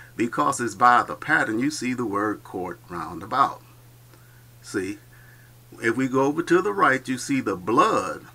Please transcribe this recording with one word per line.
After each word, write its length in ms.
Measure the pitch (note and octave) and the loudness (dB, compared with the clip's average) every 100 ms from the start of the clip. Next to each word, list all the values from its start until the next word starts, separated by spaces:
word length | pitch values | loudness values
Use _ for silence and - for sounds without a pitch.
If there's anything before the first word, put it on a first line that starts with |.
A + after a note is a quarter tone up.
| - - | -18 -4
because 460 | A#2+ - D3 C3+ | -2 0 -2 0
it's 140 | A#2+ G2 | -4 4
by 280 | A#2+ A#2+ | 6 6
the 120 | F#2 E2+ | 2 -6
pattern, 440 | - D#3 C#3 A2 | 0 0 0 0
you 120 | C#3 | -2
see 220 | D3+ B2 | -2 -4
the 120 | B2 A#2 | -4 -2
word 380 | G2+ G#2+ G2+ | -2 -2 -4
court 360 | - G2+ F2+ F2 - | -8 -8 -8 -10 -12
roundabout. 760 | F2 F2+ E2+ G2+ C3 A#2+ - - - - - - - - - - - | -10 -10 -10 -4 2 2 0 -16 -20 -20 -20 -20 -20 -20 -20 -20 -20
See, 380 | - G#2+ F#2 G#2 - - - - - - - - | -6 -4 -4 -8 -16 -20 -20 -20 -20 -20 -20 -4
if 160 | A#2 A2+ | -2 0
we 120 | C3 | 0
go 160 | C3 | 2
over 180 | C#3 D3+ | 2 0
to 180 | E3+ F3 | 2 2
the 120 | G3 | 2
right, 340 | G3+ D#3 C3 B2+ | 2 2 2 -2
you 100 | B2+ | -6
see 220 | - C#3 | -2 -2
the 160 | A2 F#2 | 0 -4
blood 680 | F2+ B2 G#3 D3 F#2 D2+ - | 0 2 4 2 -2 -8 -12